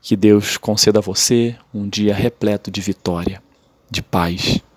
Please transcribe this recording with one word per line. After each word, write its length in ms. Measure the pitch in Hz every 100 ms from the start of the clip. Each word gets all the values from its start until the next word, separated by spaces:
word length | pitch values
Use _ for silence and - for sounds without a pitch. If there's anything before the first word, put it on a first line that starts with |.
Que 160 | - 104
Deus 400 | 107 104 104 -
conceda 440 | - 104 - 107
a 20 |
você 540 | 101 95 - 120 117 120 _
um 140 | 110 101
dia 260 | 104 104
repleto 560 | 101 117 - 104 101 -
de 100 | 98
vitória, 640 | 98 95 - 85 90 98 _ _ _ _ _
de 120 | -
paz 580 | - 92 85 90 - - _